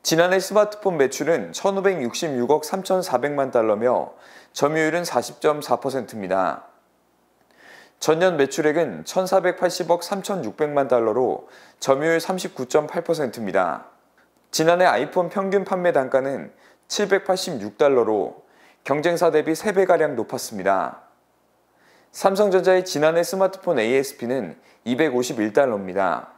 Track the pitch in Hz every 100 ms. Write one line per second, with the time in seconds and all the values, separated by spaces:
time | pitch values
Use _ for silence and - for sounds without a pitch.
0 | - 160 175 185 185 202 208 - 196 165
1 | 131 - 151 160 85 - 196 196 190 180
2 | 120 - 170 131 120 151 151 190 180 185
3 | 170 127 147 143 135 123 110 104 123 104
4 | - - - - _ - 143 160 156 170
5 | 170 123 - - 151 147 143 120 139 131
6 | 104 110 95 95 87 64 - _ _ _
7 | _ _ _ _ _ _ - - - _
8 | - 160 185 160 139 - 151 151 151 160
9 | - 185 185 190 180 175 180 - 165 175
10 | - 196 185 190 110 - 151 143 135 123
11 | 113 110 120 - - - - _ - 135
12 | 156 165 160 185 - - 127 156 147 175
13 | 170 156 127 120 101 95 90 64 - _
14 | _ _ _ _ _ - 160 175 180 110
15 | 143 185 170 196 196 196 185 185 175 151
16 | 131 131 135 123 71 _ _ _ _ -
17 | 202 196 190 185 - 135 101 - 147 131
18 | 110 107 76 - _ _ _ _ - 143
19 | 165 170 170 151 147 160 214 190 185 170
20 | 151 120 104 123 - 107 92 98 69 -
21 | _ _ _ _ _ _ _ _ _ _
22 | _ - 196 196 208 185 175 185 180 147
23 | 156 165 170 190 190 - - 143 110 135
24 | 135 - 117 131 90 - _ _ 117 123
25 | 160 123 123 127 107 143 139 104 95 92
26 | 92 65 -